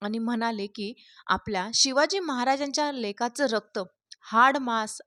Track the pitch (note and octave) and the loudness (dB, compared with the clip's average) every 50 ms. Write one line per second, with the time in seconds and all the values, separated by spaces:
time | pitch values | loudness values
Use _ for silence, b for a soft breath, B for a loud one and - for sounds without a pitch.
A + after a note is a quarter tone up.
0 | G3 G#3 G#3+ A3+ A3+ A3+ A#3+ A3+ A3+ A#3 A3+ G#3 G3 G#3 - - G#3 G3+ B3+ b | -8 -6 -4 -4 -2 -2 -2 0 0 -2 -2 -4 -6 -8 -8 -8 -8 -8 -8 b
1 | b b b b b b F#3 F#3+ - - G#3 F#3 F3+ G#3+ A#3 - - C#4 C4 C4+ | b b b b b b -2 -2 -2 -4 -4 -4 -4 -2 2 2 2 4 4 2
2 | D4+ D#4+ F4+ G4 F4+ D#4+ C#4 B3 B3 C4 C4+ C4+ C#4+ C#4+ C4 D4+ D4+ D4 C#4+ C4 | 2 2 2 -2 -2 -2 -2 0 2 2 2 0 0 -2 -2 -2 -2 -2 -2 -4
3 | A3+ G3+ G3+ - A#3+ A#3+ A#3+ - C#4+ C4 A3 G#3+ G#3 _ - A3+ F#3 F3 _ _ | -6 -6 -4 -4 -4 -4 -2 0 0 2 0 0 -2 _ -8 -8 -8 -8 _ _
4 | _ - - _ - - G#3+ A3+ B3 C4 C#4 D4 C4+ A#3+ A#3 A3+ A3 G#3+ - - | _ -20 -20 _ -10 0 4 6 6 6 6 4 0 -2 -2 -2 -2 -4 -8 -8
5 | - | -2